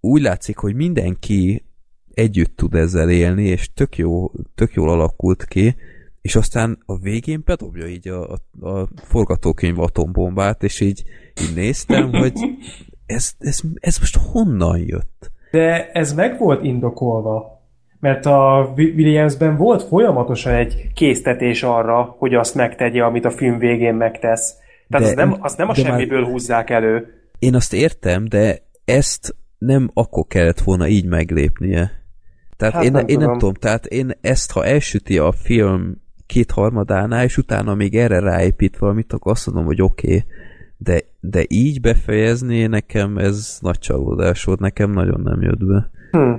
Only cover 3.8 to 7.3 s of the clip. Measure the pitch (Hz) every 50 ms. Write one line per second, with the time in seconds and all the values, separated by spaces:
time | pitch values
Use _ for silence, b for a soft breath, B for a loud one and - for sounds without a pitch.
3.8 | 139 135 - - 82 82 82 87 90 - - - - - - - - 117 - -
4.8 | 82 78 85 85 80 80 - - - 90 90 - - - - 92 98 113 123 b
5.8 | b b b b b b b - _ - - 117 107 - - 120 113 113 113 -
6.8 | _ _ 98 98 95 98 104 113 113 -